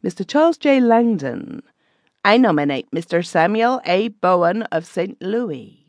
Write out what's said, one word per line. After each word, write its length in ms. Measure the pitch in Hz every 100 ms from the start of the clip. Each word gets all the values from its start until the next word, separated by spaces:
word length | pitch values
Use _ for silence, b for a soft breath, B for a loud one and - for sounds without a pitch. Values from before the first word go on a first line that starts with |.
Mister 200 | 190 -
Charles 360 | 185 285 330 320
J. 220 | 294 269
Langdon, 800 | 240 226 233 196 135 117 - - _ _ _ _ _ _
"I 140 | 202 226
nominate 560 | 240 151 143 135 -
Mister 300 | 160 170 170
Samuel 580 | 170 170 170 220 233 254 -
A. 220 | 180 180
Bowen 560 | 208 180 180 170 202
of 200 | 220 165
Saint 320 | 165 - 190 -
Louis." 640 | 180 226 233 139 - _